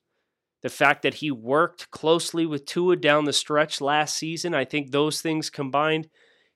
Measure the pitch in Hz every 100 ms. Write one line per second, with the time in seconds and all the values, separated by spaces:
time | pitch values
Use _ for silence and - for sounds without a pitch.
0 | _ _ _ _ _ _ 127 - 143 143
1 | 143 131 151 120 113 143 170 - - -
2 | 151 170 160 170 165 143 143 175 180 175
3 | 147 151 147 135 - 147 156 - 139 151
4 | 147 - 160 160 175 151 127 151 131 143
5 | 156 147 165 160 151 - 135 139 156 160
6 | 160 _ _ _ _